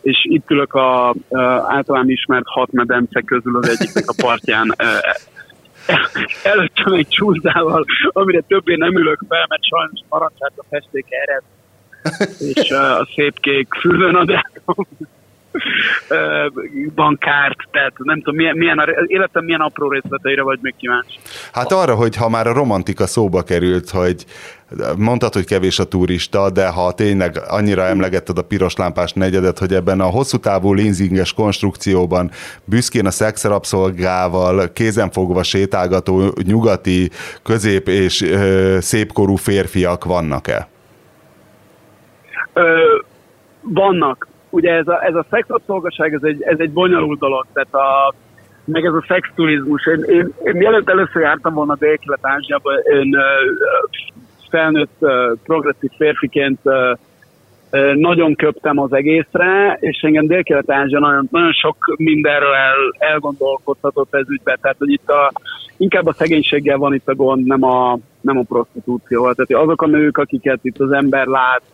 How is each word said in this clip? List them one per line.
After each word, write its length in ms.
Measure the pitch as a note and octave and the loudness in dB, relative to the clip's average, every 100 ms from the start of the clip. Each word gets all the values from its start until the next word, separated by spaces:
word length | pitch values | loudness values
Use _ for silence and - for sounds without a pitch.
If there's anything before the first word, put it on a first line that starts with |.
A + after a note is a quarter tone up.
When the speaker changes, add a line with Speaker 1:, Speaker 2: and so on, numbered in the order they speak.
Speaker 1:
És 240 | C#3 C3 - | 0 -2 0
itt 200 | D#3+ - | -2 0
ülök 220 | C#3+ C#3 | -2 0
a, 400 | C3+ C3 B2+ B2 A#2+ - | 0 2 4 2 0 -4
ö, 100 | C3 B2 B2 - | -2 0 0 0
általán 420 | C#3 C#3 C3+ C3 | -2 0 0 2
ismert 380 | C3 - B2+ A#2 | 0 0 -2 -2
hat 240 | - B2+ | -4 -2
medence 500 | B2+ A#2+ B2 A#2+ B2 | 0 0 0 0 -4
közül 360 | A2+ B2 B2 A#2+ | -2 -2 -2 -2
az 120 | A#2+ | 0
egyiknek 340 | A#2 A#2+ G#3 - | -2 -2 -2 -4
a 60 | A#2 | -2
partján, 500 | B2 A#2 - A2 A2 - | 0 0 0 0 0 0
ö, 80 | A2+ G#2+ - F2+ - - - - _ - - - - - - - | 0 0 -2 -4 -8 -20 -20 -20 _ -10 -2 -2 -2 -6 -8 -4
előttem 500 | F#3+ G#3 E3 - G3 | 0 0 0 -2 0
egy 140 | F3+ D3+ | 0 0
csúszdával, 760 | F3 G#3 E3 F#3 F3 D#3+ E3 D3+ - - | 0 0 0 0 0 0 0 0 0 0
amire 320 | - G3 E3+ - | 0 2 0 2
többé 280 | G3 F3 | 0 0
nem 200 | E3+ E3 F#3 | 0 2 2
ülök 220 | D#3 D3+ - | 0 -2 -2
fel, 180 | E3 E3 | -4 -2
mert 140 | D#3 | -4
sajnos 340 | - E3 D#3 G3 | -2 -2 -4 -10
a 60 | _ | _
parancsát 420 | D#3 D#3+ _ C#3 | -4 -4 _ -10
a 80 | - - | -10 -10
festék 360 | D3 - C#3 - | -10 -8 -10 -8
ered, 340 | B2+ C#3 C3+ _ _ _ _ _ - - - G3+ - C#3+ | -8 -4 -6 _ _ _ _ _ -10 -8 -4 -6 -4 -4
és, 140 | C3+ - | -2 0
ö, 40 | |
a 320 | C3+ C3+ A2 B2+ | 2 2 0 -2
szép 240 | - C#3+ - | -2 -2 -2
kék 280 | C#3+ C#3 C3 - | -2 -2 -2 -2
fürdőnadrágom, 1080 | F3 F3+ F3+ F3+ E3+ F#3+ - - - F3+ F3+ - - _ _ _ _ D4+ - - - - - | 0 2 4 2 2 -2 -4 -10 -6 -6 -6 -12 -20 _ _ _ _ -10 -6 -4 -2 -4 -4
ö, 400 | D#3+ D#3 D3+ D3 - - C#3 D3+ | -4 -2 -2 -4 -6 -10 -8 -6
van 220 | D3+ D3+ C#3+ | 0 0 0
kárt, 400 | - C#3+ C#3 C3+ - | 0 0 0 -4 -6
tehát 220 | D3+ C3+ - | -4 -4 -4
nem 200 | C3 D#3 | -6 -4
tudom, 180 | D3+ | -4
milyen, 220 | D3+ E3 D#3+ | -2 -2 0
milyen 220 | E3+ D3+ | 0 0
a, 60 | D3+ E3 E3+ | 0 0 0
életem 360 | F#3+ F#3+ E3+ | 0 0 -4
milyen 180 | E3 E3 | -4 -2
apró 280 | D#3 - C#3+ | -4 -4 -4
részleteire 520 | C#3 - C#3 C3 C#3 | -4 -6 -6 -2 -2
vagy 180 | C3+ B2+ | -2 -4
még 120 | C3 - | -6 -8
kíváncsi. 420 | B2 B2 - - - - - | -4 -4 -4 -18 -18 -18 -10
Speaker 2:
Hát 200 | - B2+ | -6 0
arra, 240 | F#3+ D#3+ | 2 2
hogy 200 | A2 A#2 | 2 0
ha 140 | G#2+ A#2 | 0 0
már 180 | A2+ A2+ | 0 0
a 60 | |
romantika 540 | B2+ C3+ G2 - - F#2+ | 0 2 0 -2 -2 -2
szóba 340 | - G#2 F2+ | 0 2 0
került, 480 | E2 F2 F2+ F2+ F2+ | 0 0 2 0 -2
hogy 360 | F#2+ F2+ F2 - - - - _ - A1+ F2 | 0 0 -2 -8 -20 -20 -20 _ -8 -6 -2
mondtad, 360 | G#2+ A#2+ - | 0 0 0
hogy 120 | G2+ | -2
kevés 340 | E2+ G2 F#2 - | 0 0 2 0
a 40 | |
turista, 680 | F#2 F#2+ F2+ F2+ - G2+ G2 | -2 0 0 0 -2 0 2
de 180 | F#2 F#2 | 2 0
ha 240 | F2 F2+ | 0 -2
tényleg 460 | F2+ G#2+ G2 F2 D#2+ - | 0 0 2 0 -4 -4
annyira 340 | G2+ G#2 F#2+ | 0 2 2
emlegetted 560 | F#2 F#2+ F#2+ F#2 - F2+ | 2 0 0 -2 -2 -6
a 60 | |
piros 320 | F2 G2+ F#2 | -4 -2 -2
lámpás 380 | - F2+ E2 E2+ | 0 -4 -2 -4
negyedet, 460 | - F#2+ F#2+ F2+ F2 | -2 0 2 0 0
hogy 140 | F#2 | 0
ebben 260 | F#2+ F2+ F#2+ | 0 0 0
a 40 | |
hosszú 320 | F#2+ G#2+ C#3 A2+ | 0 0 -2 -2
távú 360 | G#2+ G2 G2 | 0 0 2
leasinges 600 | G2 G#2+ F#2+ G2 F#2 F2+ | 2 2 0 0 0 -2
konstrukcióban 1000 | - G#2+ F#2+ G2+ - - F#2 F2+ F2+ F2 - - - | 0 -2 0 -4 -2 0 0 2 0 -2 -8 -18 -18
büszkén 400 | - A2+ A#2+ A#2 | -2 0 0 0
a 60 | G2 | -2
szexrabszolgával 1600 | - G#2+ - G#2+ G2+ - G2 F#2+ F2+ F#2 F#2 F#2 F#2 F2+ F#2+ F2+ | 0 -2 0 -2 -2 0 0 0 0 -2 0 0 0 2 2 0
kézenfogva 720 | - A2+ G#2+ F#2+ - F2+ F2+ | 0 0 0 -2 -2 0 0
sétálgató 880 | F2+ G2 G2 G2 F2+ F#2 F#2 F#2 F#2+ - | 0 0 0 0 0 0 2 2 2 0
nyugati, 680 | F#2 A2 A2+ F#2 - F2+ F2+ - - - | 0 2 2 2 0 0 0 -4 -16 -12
közép- 440 | - A2+ G#2 F#2+ F#2+ | -2 0 2 0 2
és, 340 | G2 F#2 - | 2 2 0
ö, 560 | F2 G2 G2 F#2+ F#2+ F#2+ | 0 2 2 2 2 2
szépkorú 540 | F2 A2+ G#2+ - G2 | 0 -2 -2 0 2
férfiak 680 | F#2+ - G2 F#2 F#2+ F2 F2 | 2 0 0 0 0 0 -2
vannak-e? 640 | F2 F2+ D#2 C2+ - G#1+ - _ _ _ _ _ _ _ _ _ _ _ _ _ _ _ - - - | -2 -2 -2 -4 -4 -6 -6 _ _ _ _ _ _ _ _ _ _ _ _ _ _ _ -14 -10 -4
Speaker 1:
Ö, 420 | F3 E3+ E3 D#3+ A4+ - _ _ _ _ _ | 0 2 4 4 4 0 _ _ _ _ _
vannak. 680 | B3 E3+ G3 F#3 C#3+ B2+ - _ _ | -4 0 2 2 0 -2 -12 _ _
Ugye 220 | F3+ E3+ | 0 2
ez 160 | E3 D#3 | 2 0
a, 160 | F3 | 0
ez 100 | F#3 | 0
a 100 | E3 D#3 | -2 -2
szexrabszolgaság, 840 | A3+ - A#3+ - F#3+ F3 - D#3+ | -4 -2 -4 -2 -6 -6 -4 -4
ez 100 | D3+ | -2
egy, 180 | D#3 D3 | -2 -2
ez 180 | - D#3+ | -2 -2
egy 120 | E3 | -2
bonyolult 480 | D#3 F#3 F3 D3+ D3 | 0 2 2 0 -2
dolog, 260 | C#3 C3 C3 | -2 -2 -4
tehát 200 | C#3+ C3+ | -4 -2
a, 400 | C#3 C3+ C3+ C#3 - _ - - _ | 0 2 2 2 -2 _ -20 -20 _
meg 200 | - D#3+ | -4 -2
ez 80 | E3+ | 0
a 120 | D#3+ - | 0 0
szexturizmus. 800 | F#3 - - D#3+ D3 C#3 C#3+ | -2 -2 -2 0 0 0 0
Én, 180 | D#3+ D#3+ - | 0 0 2
én, 260 | E3+ F3+ - | 2 2 -4
én 120 | - | -2
mielőtt 340 | F3 G#3 A3 G3 | 2 4 4 2
először 320 | F#3+ F#3 F3 | 0 0 0
jártam 320 | D3+ D3+ E3+ | 0 0 -2
volna 220 | D#3 D3 | -2 -2
Dél-Kelet-Ázsiába, 960 | C#3+ D3+ D3+ C#3+ C#3 C3+ C#3+ C#3 C#3+ C#3+ | 0 0 0 -2 -4 -2 -4 -2 -4 0
én, 400 | C#3 D3+ C#3+ C3+ | 0 2 2 4
ö, 80 | C#3 C3+ C3+ B2+ - - - - - - - - _ - | 2 2 2 0 0 0 0 -2 -8 -16 -20 -20 _ -4
felnőtt, 460 | E3 D#3+ D#3 D3 _ | 0 2 2 -2 _
ö, 340 | D3+ B2+ B2 A2+ | 0 2 0 -2
progresszív 460 | - D#3+ D3 C3+ C3+ - | -2 -2 0 -4 -6 0
férfiként, 640 | D3+ C#3 C3+ D3 C#3 C3+ | 0 0 -2 -2 -2 0
ö, 280 | C#3 C3+ B2+ A#2+ _ _ _ _ _ _ _ | 0 2 0 -2 _ _ _ _ _ _ _
ö, 240 | C#3 C#3 | 0 2
nagyon 420 | C#3 E3+ E3+ D#3+ | 4 2 4 2
köptem 420 | D3 D3+ - D3+ C#3+ | 2 0 0 -2 -2
az 140 | C3+ | 0
egészre, 840 | C3+ C#3+ D#3+ D#3 F3 F3+ G3 G3+ - | 0 2 0 0 0 2 2 2 0
és 200 | - D3 | -4 -2
engem 260 | D#3 D#3 D#3 | 2 2 4
Dél-Kelet-Ázsia 720 | F3+ E3 C#3+ - C#3 C#3 C#3+ | 0 2 0 2 0 0 2
nagyon, 280 | D3 C#3 C3+ | 2 2 0
nagyon 200 | E3 E3+ | 2 2
sok 260 | - - - - D3+ | 2 -2 -2 -4 0
mindenről 560 | D#3+ D3+ D3 D3 C#3+ | 2 2 2 2 2
el-, 400 | C3+ C3+ C3+ C3+ - D3+ | 2 2 2 0 0 0
elgondolkodtatott 1040 | D3+ D3 C#3 C3+ C3+ - C#3 C#3+ C#3 C3+ | 0 -2 -2 -2 -2 -4 -4 -2 -2 -2
ez 140 | C#3 C3+ | -2 -4
ügybe. 280 | C#3 - B2+ | -4 -4 -2
Tehát, 160 | C#3 C3+ | -2 -2
hogy 120 | C#3+ | 0
itt 180 | C#3+ - | 0 2
a, 220 | D3 C#3 - - - - _ | 2 2 -2 -14 -16 -18 _
inkább 280 | F#3+ F#3+ | 0 2
a 80 | E3+ | 0
szegénységgel 640 | - D#3+ D#3 - D3 C#3+ C#3 | 0 2 2 2 0 0 0
van 160 | C#3 | 0
itt 140 | C#3 - | -2 -2
a 80 | |
gond, 300 | C3+ C3 C3 | 0 2 2
nem 180 | B2+ C#3 | 2 2
a, 340 | C3 B2+ B2 A#2+ A2 _ | 2 2 2 0 -6 _
nem 160 | C#3 C3+ | -2 -2
a 60 | |
prostitúcióval. 880 | A#2+ B2 A#2 - - B2 _ A#2+ B2 | -2 -2 -4 -8 -6 -6 _ 0 0
Tehát 300 | B2 B2+ C3+ | 0 0 2
azok 180 | D#3 D#3+ | 2 2
a 60 | D#3+ | 2
nők, 300 | D3+ D3+ - | 4 2 0
akiket 420 | C#3+ C3 C3+ B2+ | -2 -2 -2 -2
itt 180 | B2+ A#2 | -4 -2
az 120 | C3+ | 0
ember 340 | C#3 C#3 C3+ | 2 2 0
lát 360 | B2+ C3+ B2+ B2+ _ | 0 2 2 0 _